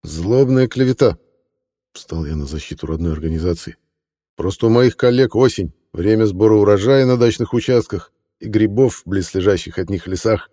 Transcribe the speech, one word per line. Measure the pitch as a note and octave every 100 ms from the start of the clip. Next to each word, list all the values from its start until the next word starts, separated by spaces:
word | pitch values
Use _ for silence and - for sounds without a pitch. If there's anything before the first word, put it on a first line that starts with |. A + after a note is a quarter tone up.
«Злобная | D2+ D#2 F2 B2+ C3 C3 B2+
клевета», | B2 B2+ B2+ B2 - _ _ _ _ _ _ _
встал | - - E2 D2
я | D#2
на | C#2
защиту | D2+ - - D#2
родной | D#2+ E2+
организации. | D2+ D#2+ D#2+ F2 E2+ - - _ _ _ _ _ -
«Просто | E2+ F#2 A#2
у |
моих | A#2 C3 -
коллег | B2 B2 C3 G#2+
осень, | B2+ - E2+ - _
время | - F#2+ A2 A2
сбора | F#2 A2
урожая | G#2+ G2+ G#2 G#2+ C3+ B2+
на | B2
дачных | A#2+ - A2+
участках | B2 - B2 G#2+ F#2+ - _ _ _
и | A2+
грибов | G#2+ G#2+ G#2 C3 -
в | -
близлежащих | G2 F2 F#2+ F#2 F#2 - F2
от | F2
них | F#2+ F#2
лесах. | F#2 A2+ G2+ -